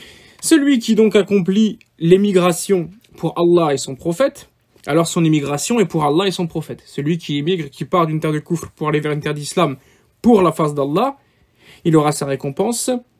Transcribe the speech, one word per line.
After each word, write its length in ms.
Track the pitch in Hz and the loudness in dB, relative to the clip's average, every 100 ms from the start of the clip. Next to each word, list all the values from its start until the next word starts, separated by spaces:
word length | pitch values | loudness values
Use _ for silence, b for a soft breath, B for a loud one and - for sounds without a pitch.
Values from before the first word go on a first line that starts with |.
| B B B B | B B B B
Celui 400 | - 320 277 262 | 2 2 4 2
qui 160 | 226 214 | 2 4
donc 220 | 220 214 | 4 4
accomplit 600 | 190 202 180 196 220 - _ _ | 2 0 2 2 0 -2 _ _
l'émigration 920 | 165 185 208 185 180 170 - 190 165 202 _ - | 4 4 4 2 2 0 -2 -2 -2 -10 _ -10
pour 200 | - - | -6 -2
Allah 360 | 175 175 160 | 2 2 2
et 40 | 139 | -2
son 180 | - 131 | -6 -8
prophète, 540 | 165 170 180 - - _ _ _ - | -6 -2 -2 -2 -16 _ _ _ -2
alors 220 | 151 165 | 0 0
son 160 | 180 165 | 0 2
émigration 560 | 156 139 147 - 240 | 2 0 -4 -2 0
est 40 | 180 | 0
pour 200 | 165 147 | 0 0
Allah 220 | 151 202 | 2 0
et 40 | |
son 160 | 180 170 | -2 -6
prophète. 340 | 165 151 123 - | -6 -10 -12 -12
Celui 320 | - 143 170 | -6 -4 -4
qui 200 | - 147 | -4 -4
émigre, 320 | 147 185 143 | -2 -4 -6
qui 140 | - | -10
part 240 | 147 185 160 | -4 -2 0
d'une 140 | 156 | -2
terre 100 | 156 | -4
de 80 | 151 | -4
coufr 320 | - 170 - | -4 -8 -8
pour 160 | - 151 | -8 -4
aller 140 | 156 | -2
vers 100 | 156 | -2
une 80 | 151 | -4
terre 140 | 151 | -6
d'islam 420 | 147 143 - 160 131 b b b _ | -6 -6 -2 -2 -2 b b b _
pour 200 | 233 220 | 4 4
la 120 | 175 | 4
face 200 | 156 156 | 0 -2
d'Allah, 440 | 147 139 160 262 269 b b b b b b | -2 -2 -2 -2 -4 b b b b b b
il 140 | - 160 | 2 2
aura 160 | 147 | 2
sa 120 | 147 143 | 0 -4
récompense 640 | 135 143 135 208 240 - 247 - _ | -6 -6 -4 -2 -2 -4 -4 -6 _